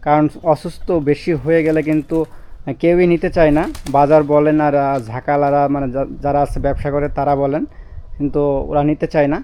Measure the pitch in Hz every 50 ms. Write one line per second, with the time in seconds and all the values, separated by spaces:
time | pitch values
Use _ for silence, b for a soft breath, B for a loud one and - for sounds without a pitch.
0 | - 151 147 151 151 151 - 151 - 170 151 147 - 175 165 - - - 185 165
1 | 147 139 147 143 - - 170 143 120 147 165 165 156 156 160 160 151 156 156 156
2 | 139 - 165 160 156 b b b b b b b b - 139 - - 170 175 175
3 | 180 175 170 165 170 175 - 185 165 151 147 151 - 311 302 - - - 135 139
4 | 143 139 156 156 151 143 147 147 147 156 151 151 151 147 143 143 139 139 139 135
5 | 117 110 113 127 - - 147 143 143 143 143 143 143 143 139 143 139 131 120 135
6 | 139 - 135 - - 143 143 143 143 135 - - - 143 139 - - 147 139 147
7 | 143 143 - - 139 143 143 139 139 139 139 156 - - b b b b b b
8 | b b b - 143 143 135 151 143 143 139 139 147 147 151 147 143 151 151 147
9 | - 151 - 160 143 139 147 175